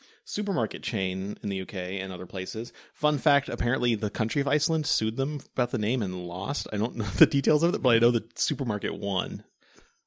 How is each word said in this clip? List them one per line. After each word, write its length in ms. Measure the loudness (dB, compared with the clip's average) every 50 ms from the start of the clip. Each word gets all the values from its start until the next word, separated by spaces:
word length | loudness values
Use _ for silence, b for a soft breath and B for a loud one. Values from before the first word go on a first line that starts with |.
| b b b b b
supermarket 560 | -8 -6 -4 -2 0 0 0 0 0 -2 -6
chain 560 | -8 -4 -2 -2 -2 -2 -2 -2 -4 -6 -6 -6 -4
in 60 | -4
the 60 | -4
U 80 | -4 -4
K 340 | -6 -6 -6 -4 -4 -4 -6
and 120 | -6 -6
other 140 | -6 -8 -8
places. 480 | -8 -6 -6 -6 -6 -6 -6 -8 -8 -10 b b b b
Fun 240 | -2 0 0 2
fact, 300 | 2 4 4 4 4 2
apparently 480 | 0 -2 0 0 2 2 2 2 2 2
the 140 | 0 0 -2
country 320 | 0 0 -2 0 0 0
of 60 | 0
Iceland 400 | 2 0 0 2 2 0 0 0
sued 280 | 0 0 0 0 0 0
them 220 | 0 -2 -2 -2 -6 -8 -6 -2
about 180 | -2 -2 0
the 60 | 0
name 240 | 0 0 0 0 0
and 260 | 0 -2 -2 -4 -6
lost. 400 | -6 -6 -6 -4 -4 -4 -4 -6 -4 -2
I 40 |
don't 180 | 0 0 0 -2
<laughs> 20 |
know 80 | -2 -4
the 200 | 0 4 6 6
details 360 | 6 6 2 2 2 2 4 4
of 100 | 2 0
it, 60 | 2
but 80 | 4 4
I 100 | 6 6
know 120 | 6 6
the 160 | 4 4 0 -4 -8
supermarket 640 | -6 -4 -4 -2 -2 -2 -2 -2 -2 -2 -4 -4 -4
won. 440 | -4 -2 -2 -2 -4 -4 -6 -10 -12 _ _ _ b b b b b b b b b